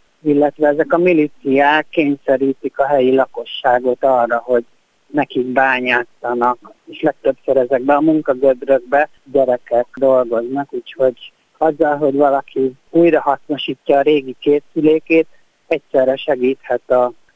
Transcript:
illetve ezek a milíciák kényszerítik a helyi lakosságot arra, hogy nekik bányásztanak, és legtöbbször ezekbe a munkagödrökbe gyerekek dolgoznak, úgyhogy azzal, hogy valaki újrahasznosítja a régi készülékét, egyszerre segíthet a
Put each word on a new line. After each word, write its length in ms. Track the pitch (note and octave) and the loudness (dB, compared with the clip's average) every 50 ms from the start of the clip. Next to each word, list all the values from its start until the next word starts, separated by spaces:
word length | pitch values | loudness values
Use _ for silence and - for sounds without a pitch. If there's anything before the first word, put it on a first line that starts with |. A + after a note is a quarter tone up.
| _ _ _ _ - | _ _ _ _ -4
illetve 460 | D#3 C#3+ C#3+ D3 C#3+ - - D3+ D3 | 0 0 2 2 0 0 0 0 0
ezek 240 | C#3+ D3+ D#3 C#3+ F3+ | 0 0 0 0 0
a 60 | E3 | 0
milíciák 880 | F3 F3+ F3 D#3 D3+ D3 - - - C#3+ C3 C#3 C#3+ C#3+ D3+ D#3 D3+ - | 2 2 2 2 0 -2 -4 -8 -4 -2 0 2 2 2 2 0 -2 -2
kényszerítik 880 | - F3 D3+ C#3+ C#3+ C#3 - - C3+ B2+ C3+ C3+ C3+ - - C3+ - - | -2 -2 0 0 -2 -2 -2 -2 -2 0 0 -2 -4 -4 -6 -8 -4 -4
a 80 | C#3 | -2
helyi 280 | C3+ D3 C#3 B2+ B2+ C3 | 0 2 2 2 2 2
lakosságot 920 | C3+ C3 - - A#2+ A#2 - - - - C3+ B2 B2 B2 B2+ B2 - - | 2 0 -2 -4 -10 -12 -12 -12 -4 0 0 0 2 0 -2 -2 0 0
arra, 380 | C3+ C3 B2 A#2+ A#2 A#2+ A#2 A#2 | 0 2 2 0 0 -2 -4 -2
hogy 200 | B2+ B2 A#2+ A#2+ - _ _ _ _ _ _ _ | -2 -2 -2 -2 -4 _ _ _ _ _ _ _
nekik 400 | _ - D3 C#3 - - C#3 B2 | _ -4 -4 -4 -2 -4 -4 -4
bányásztanak, 1300 | B2+ B2 C3+ C3+ C3+ C3 B2+ B2+ B2+ B2 B2 A#2+ - _ _ - A#2+ B2 A#2+ A#2 B2 B2 - - - - _ _ - | -2 0 0 2 2 0 0 -2 -2 -2 -2 -2 -6 _ _ -8 -6 -4 -2 0 -2 -2 -4 -8 -18 -20 _ _ -20
és 100 | - - | -12 -6
legtöbbször 560 | - D3+ C#3 - - C3+ C3+ - _ - C3 | -4 -4 -4 -2 -4 -4 -4 -4 _ -2 0
ezekbe 380 | C3+ B2+ B2 C#3 B2+ B2+ C#3 D3 | 0 0 0 -2 -2 0 0 0
a 60 | C#3+ | 2
munkagödrökbe 1080 | D3+ D#3+ D#3 D#3 D3+ - C3+ B2+ C3+ C3+ C3 B2 B2+ B2+ C3+ C3 B2 B2+ C3 C#3 D3+ - - _ _ C#3 C3 | 2 2 0 0 0 -2 0 2 2 2 2 2 0 0 -2 -2 0 0 0 0 0 -2 -4 _ _ -4 -2
gyerekek 540 | C#3 C3 B2+ B2 B2 - - A#2 A#2+ B2 - - | 0 0 2 0 -2 -4 -4 -2 -2 -2 -4 -4
dolgoznak, 800 | C3 C3+ C3+ C3 B2+ B2+ A#2 A#2 A2+ A#2 A#2+ C3+ C#3 C#3 - - | -2 0 2 2 2 0 0 -2 -4 -4 -6 -6 -8 -8 -8 -10
úgyhogy 600 | B2+ - - - - C3+ C3 A#2+ - - - - _ _ _ _ _ | -12 -12 -12 -4 -2 -2 -2 -2 -4 -10 -20 -20 _ _ _ _ _
azzal, 380 | D#3 D#3+ D3+ C#3+ D#3+ D3 D3 | -2 -2 0 0 0 -2 0
hogy 180 | C#3+ D3+ C#3 C3+ | 0 -2 -2 0
valaki 580 | C#3 D3 C#3 C3+ C#3 - - - C3+ C3 C3 B2+ - _ _ | 2 2 2 2 0 -4 -6 -4 -4 -4 -4 -4 -8 _ _
újrahasznosítja 1080 | - E3 E3+ E3+ D#3 D3+ - C#3+ C#3 - - - D3+ C3 - - C3+ - _ - C#3+ C#3 | 0 2 4 4 2 2 0 0 -2 -2 -4 -8 -8 -8 -6 -8 -10 -6 _ 0 0 2
a 40 | C#3 | 2
régi 340 | D3+ D#3 D3 C3+ C3 B2 - | 2 0 0 -2 -6 -12 -6
készülékét, 840 | - D3+ C#3+ D3 - - _ E3 D3+ D#3 D#3 D#3+ - - E3 D#3+ D#3 - - - _ _ _ _ _ | -2 0 0 0 -2 -4 _ -2 0 2 2 0 0 0 0 0 0 0 -6 -16 _ _ _ _ _
egyszerre 500 | - E3 D3+ - _ - C#3 C3 B2+ C3 | -6 -6 -6 -6 _ 0 0 2 2 0
segíthet 720 | C3+ - - C#3+ B2+ B2 B2+ C3+ - - - B2 A#2+ - - | -2 -2 -4 -2 0 0 -2 -2 -4 -4 -6 -6 -6 -2 0
a 220 | C3 B2 B2+ B2 A#2+ - _ _ _ | 0 0 2 0 -2 -8 _ _ _